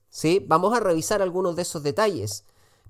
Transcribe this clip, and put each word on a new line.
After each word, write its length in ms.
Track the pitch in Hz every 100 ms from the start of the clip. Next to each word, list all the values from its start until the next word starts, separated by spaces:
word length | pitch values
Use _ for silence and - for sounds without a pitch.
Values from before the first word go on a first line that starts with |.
| _
¿sí? 340 | - 156 190 202
Vamos 300 | 160 185 240
a 60 |
revisar 400 | 190 165 - 214
algunos 340 | 190 175 190 165
de 60 |
esos 220 | 175 170
detalles, 600 | 143 143 220 156 104 - - _ _ _